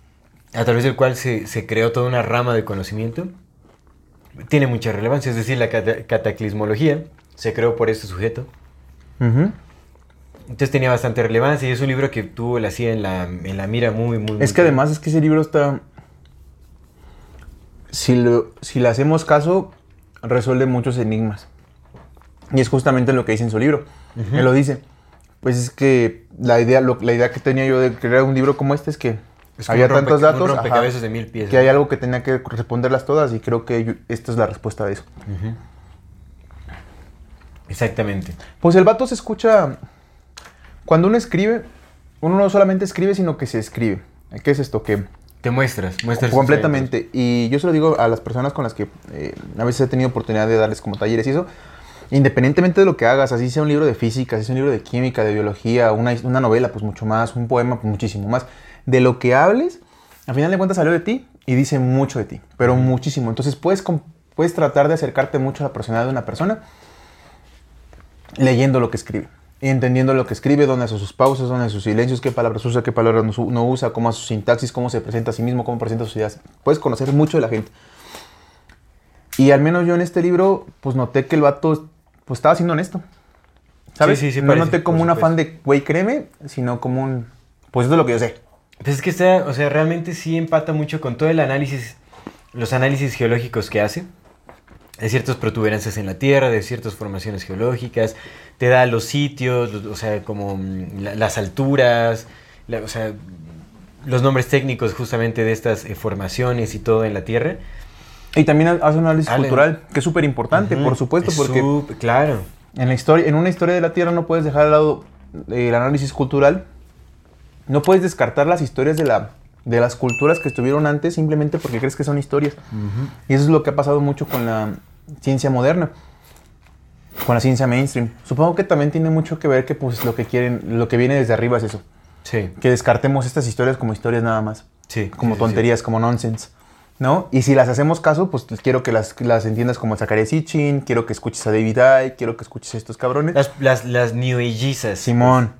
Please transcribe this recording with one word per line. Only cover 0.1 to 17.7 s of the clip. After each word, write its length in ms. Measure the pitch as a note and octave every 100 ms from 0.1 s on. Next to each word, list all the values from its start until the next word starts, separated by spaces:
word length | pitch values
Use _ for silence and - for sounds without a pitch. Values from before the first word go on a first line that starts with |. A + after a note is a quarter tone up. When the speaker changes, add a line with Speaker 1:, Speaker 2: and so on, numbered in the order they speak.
| _ _ _ _
Speaker 1:
a 120 | A#2
través 200 | A#2 A#2+
del 120 | C3 B2
cual 200 | B2+ B2
se, 300 | B2+ A2 -
se 200 | A2+ -
creó 260 | A2 A#2
toda 140 | B2 B2
una 140 | B2
rama 320 | A2+ A#2+ B2
de 100 | A2+
conocimiento. 640 | G#2+ G2 F#2 G#2+ A#2 C3+ F#3 - _ _ _ _ _ _ _ _ _ - -
Tiene 180 | D3+ C3
mucha 260 | A#2 A2+
relevancia, 380 | G2+ A#2 C#3+ C3
es 60 | A2+
decir, 200 | A2+ B2+
la 100 | A2+
cata-, 340 | A2+ A2 A2+ -
cataclismología 960 | A2+ G#2+ G#2 G#2+ G#2+ G#2+ G#2+ D3+ D#3 - - _
se 200 | - A2+
creó 220 | A2+ A#2 -
por 120 | A2
este 160 | G#2+ G2+
sujeto. 400 | F2+ A2 - - - - - - - - -
Speaker 2:
Ujú. 300 | A#2+ B2 G3+ - - - _ _ _ _ - -
Speaker 1:
Entonces 280 | - A2+ C3+
tenía 200 | C#3 B2+
bastante 320 | A#2+ B2 A#2
relevancia 460 | A2+ A2+ C#3 D3+ C3
y 40 |
es 80 | B2
un 60 | C3+
libro 240 | C3 C#3
que 120 | A#2
tuvo 360 | F2+ - A#2 A#2+
la 120 | G#2
cia 220 | - A#2
en 100 | A2
la, 220 | F#2+ F#2
en 320 | F2 F2 F#2 F#2+
la 100 | G2
mira 240 | A#2 A#2
muy, 280 | A2 A#2 A2+
muy, 160 | G#2+
muy 80 | G#2+
Speaker 2:
Es 100 | C#3
que 100 | F#3
Speaker 1:
bien. 100 | E3+
Speaker 2:
además 160 | C3 D3+
es 80 | D3+
que 120 | D#3
ese 100 | D#3+
libro 200 | D#3 D#3
está, 400 | D#3 D3+ C#3+ C3+ - - - _ - - - - - - _ _ - - - - - - -